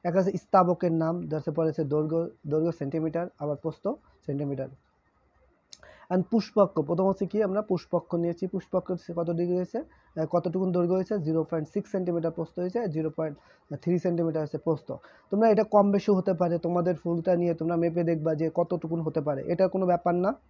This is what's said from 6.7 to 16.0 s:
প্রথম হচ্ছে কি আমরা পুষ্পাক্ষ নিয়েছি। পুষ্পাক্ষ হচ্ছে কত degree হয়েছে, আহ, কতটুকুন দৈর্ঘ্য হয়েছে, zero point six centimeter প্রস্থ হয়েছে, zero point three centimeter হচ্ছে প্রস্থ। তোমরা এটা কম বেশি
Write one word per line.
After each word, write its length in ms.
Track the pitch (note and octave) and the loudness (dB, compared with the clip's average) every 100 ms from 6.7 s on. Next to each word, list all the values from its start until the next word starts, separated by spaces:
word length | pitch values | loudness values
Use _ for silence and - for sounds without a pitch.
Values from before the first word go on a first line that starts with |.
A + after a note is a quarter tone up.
| - | 2
প্রথম 260 | D#3 F3 F#3+ | -2 0 0
হচ্ছে 180 | F#3+ F3 | 0 -4
কি 160 | G#3 | -2
আমরা 200 | G3+ G3 | 0 -2
পুষ্পাক্ষ 520 | G#3+ F3 - F3 - | -2 -4 -2 -4 -2
নিয়েছি। 320 | E3+ E3+ E3+ F#3 | -2 -2 -4 -6
পুষ্পাক্ষ 440 | F#3 - F#3 - | -6 -4 -4 -4
হচ্ছে 220 | F3+ - E3+ | -8 -6 -6
কত 140 | E3 | -4
degree 260 | E3+ F3 F3+ | -2 0 -2
হয়েছে, 220 | F3+ A#3+ | -2 -8
আহ, 480 | D#4+ - _ - D#3+ | -10 -20 _ -6 0
কতটুকুন 420 | F3 E3+ F3+ F#3+ | 0 0 -2 0
দৈর্ঘ্য 220 | F3+ F3 | 2 2
হয়েছে, 240 | F#3+ F#3 G#3 | 0 0 -2
zero 260 | D3+ D#3+ | 0 0
point 240 | D#3+ E3 D3+ | 0 -4 -4
six 220 | G3+ G3 | -6 -4
centimeter 400 | G3 F3+ E3+ E3 | -4 -2 -2 -2
প্রস্থ 280 | E3 D#3+ - | -4 -8 -4
হয়েছে, 300 | F3+ G3+ G#3+ | -4 -2 -2
zero 220 | D#3 D#3+ | -2 -4
point 280 | D3+ D#3+ C#3+ - - _ C#3+ | -4 -6 -8 -20 -20 _ -6
three 160 | - F3+ | 0 0
centimeter 440 | F3+ E3+ E3 D#3+ | 0 0 0 -2
হচ্ছে 160 | D3+ D3+ | -4 -4
প্রস্থ। 340 | - D3+ - - - - _ | -2 -2 -4 -14 -14 -20 _
তোমরা 180 | G3+ A3+ | 2 4
এটা 160 | G#3 | 4
কম 280 | G#3 G#3 G3+ | 6 6 6
বেশি 200 | G3 | 4